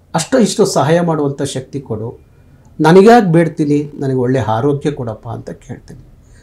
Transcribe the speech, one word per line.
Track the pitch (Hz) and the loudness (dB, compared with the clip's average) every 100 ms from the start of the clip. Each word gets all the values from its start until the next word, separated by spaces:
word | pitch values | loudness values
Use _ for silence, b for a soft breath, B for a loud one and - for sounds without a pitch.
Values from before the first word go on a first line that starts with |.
| b | b
ಅಷ್ಟೋ | 165 - 262 | -8 -2 0
ಇಷ್ಟೋ | 196 - | 0 0
ಸಹಾಯ | 196 165 139 170 | 0 0 0 0
ಮಾಡುವಂಥ | 170 151 143 139 | 0 -2 -4 -4
ಶಕ್ತಿ | 139 131 - 135 | -8 -8 -10 -14
ಕೊಡು, | - 107 117 - _ b b b b - | -10 -10 -10 -14 _ b b b b -2
ನನಗ್ಯಾಕೆ | 156 180 208 240 196 | 4 6 8 6 4
ಬೇಡ್ತೀನಿ, | 165 160 156 147 147 147 - | 2 0 -2 -2 -2 -4 -8
ನನಗೆ | 139 131 | -4 -2
ಒಳ್ಳೆ | 123 131 | 0 -2
ಆರೋಗ್ಯ | 110 110 143 143 151 | -2 -2 -2 -2 -4
ಕೊಡಪ್ಪ" | 143 117 107 117 | -6 -10 -12 -12
ಅಂತ | 113 - | -14 -14
ಕೇಳ್ತೀನಿ. | 165 - - - - - - b b | -18 -16 -20 -20 -20 -20 -20 b b